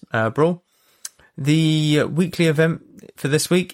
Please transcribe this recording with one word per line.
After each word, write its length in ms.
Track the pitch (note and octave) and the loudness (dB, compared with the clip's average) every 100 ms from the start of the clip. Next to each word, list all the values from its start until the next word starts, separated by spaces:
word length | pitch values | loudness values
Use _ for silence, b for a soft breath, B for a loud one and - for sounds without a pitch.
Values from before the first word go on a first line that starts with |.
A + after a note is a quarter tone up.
| - | -6
uh, 200 | A2+ A2+ | -4 -2
brawl. 320 | C3 E3 F3 B B B B B B B - | 0 0 -2 B B B B B B B -6
The 680 | C#3 D#3+ D#3+ D#3 D3+ D3 | 0 2 2 2 2 0
weekly 420 | - D3 F3+ - E3 | 0 -2 -2 0 0
event 380 | D3 E3 - - - - - | 2 0 -2 -10 -20 -20 -8
for 120 | C#3 | -2
this 220 | D3+ - | -2 0
week 240 | F3+ F3+ | 0 -2